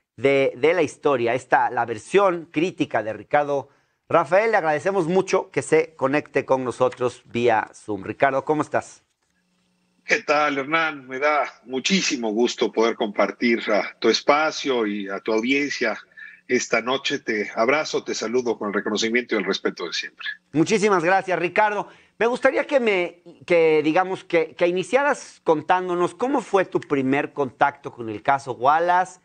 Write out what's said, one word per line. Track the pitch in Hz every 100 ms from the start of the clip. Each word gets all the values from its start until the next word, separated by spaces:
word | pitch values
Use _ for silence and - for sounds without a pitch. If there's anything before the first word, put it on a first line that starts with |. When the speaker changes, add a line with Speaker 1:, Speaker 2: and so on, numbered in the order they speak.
| _ -
Speaker 1:
de, | 135 139 135 123
de | 147
la | 180
historia, | 151 - 147 131 117
esta, | 127 - 147 120
la | 123
versión | 117 107 - 190 196 175 151
crítica | 147 180 - 147 117
de | 107
Ricardo | 107 - 147 147 143 - _ _ _ -
Rafael, | 147 147 185 226
le | 214
agradecemos | 160 151 185 196 156
mucho | 185 190 190 -
que | 147
se | - 156 160 -
conecte | 135 147 143 139
con | 127 131
nosotros | 127 - 127 - 123 -
vía | _ 117 120 110 -
Zoom. | - - 101
Ricardo, | 95 - 139 135
¿cómo | 143 151
estás? | - 117 - - _ _ _ _ _ _ _ _ _ _
Speaker 2:
¿Qué | - 151
tal, | 147 147 151 139
Hernán? | 135 165 160 147 127
Me | 131
da | 147 147 143 - 120
muchísimo | 131 127 190 - 139 113
gusto | 107 120 - 110
poder | - 113 110
compartir | 113 101 101 - 120 117 -
a | 101 - -
tu | 113
espacio | 110 - 147 156 - 143 123
y | 107 104 98
a | 98
tu | -
audiencia | 110 120 139 143 - 117 101 - - - - -
esta | 123 - 113
noche. | 117 131 - 143
Te | - 107 98
abrazo, | 117 117 147 151 147
te | - 104
saludo | 110 127 120 104
con | 104
el |
reconocimiento | 101 107 104 113 120 120 110
y |
el |
respeto | 95 92 101 90 85
de |
siempre. | - - _ - - _
Speaker 1:
Muchísimas | 143 160 208 208 185
gracias, | 160 190 185 170
Ricardo. | 175 190 214 208 - - _ -
Me | 226
gustaría | 247 269 285 -
que | 285
me, | 233 190 175 - 175 - 135
que, | 175 160 156
digamos, | 151 165 185 185
que, | - 165 160 -
que | 175
iniciaras | 185 180 247 285 254 - -
contándonos | - 156 143 185 185 175 170 175
cómo | 247 285
fue | 190 190
tu | 180 165
primer | - 143 131 135 151
contacto | - 131 - 143 - 139
con | - 113
el | 101
caso | - 139 131
Wallace | 110 127 160 175 180 180 -